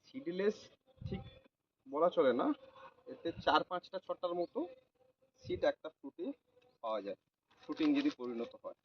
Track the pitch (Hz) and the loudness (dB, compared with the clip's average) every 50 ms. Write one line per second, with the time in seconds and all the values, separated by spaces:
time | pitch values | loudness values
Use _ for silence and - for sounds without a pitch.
0 | _ - - 135 143 170 180 185 196 208 214 - - - - _ _ _ _ - | _ -12 -12 -8 -6 -4 -2 2 0 0 0 0 -14 -20 -20 _ _ _ _ -10
1 | - - - 185 - - - - _ - _ _ _ _ _ _ _ - - - | -6 -6 -6 -6 -8 -12 -18 -20 _ -20 _ _ _ _ _ _ _ -6 0 2
2 | 330 - - - - 262 120 131 175 294 294 - - - - - - - _ _ | 2 4 6 6 6 6 6 6 2 2 0 -2 -8 -20 -20 -20 -20 -20 _ _
3 | _ - - - - 170 - - - 156 143 160 170 _ 185 175 - - - 185 | _ -16 -16 -6 -6 -6 -6 -2 0 2 4 4 2 _ -4 -6 -6 -6 -10 -10
4 | _ - 175 - - 175 175 180 175 - _ 240 339 523 - - _ _ _ _ | _ -6 -6 -4 -4 -4 0 -2 -2 -2 _ -4 -4 -4 -8 -18 _ _ _ _
5 | _ _ _ _ _ _ _ _ - - 359 - - 587 277 _ - - _ _ | _ _ _ _ _ _ _ _ -4 -4 -2 2 2 2 2 _ -10 -12 _ _
6 | - 277 _ - 349 262 - _ _ _ _ - _ _ _ _ - - - - | -14 -14 _ -6 -8 -8 -8 _ _ _ _ -20 _ _ _ _ -4 -4 -4 -2
7 | - - - _ _ _ _ _ _ _ _ _ - - 151 - 160 151 143 143 | -4 -6 -8 _ _ _ _ _ _ _ _ _ -10 -10 -2 2 4 4 4 4
8 | 139 147 - - 123 123 117 117 117 - - - - - - _ | 2 0 -2 -2 -6 -6 -4 -4 -6 -6 -8 -14 -14 -14 -14 _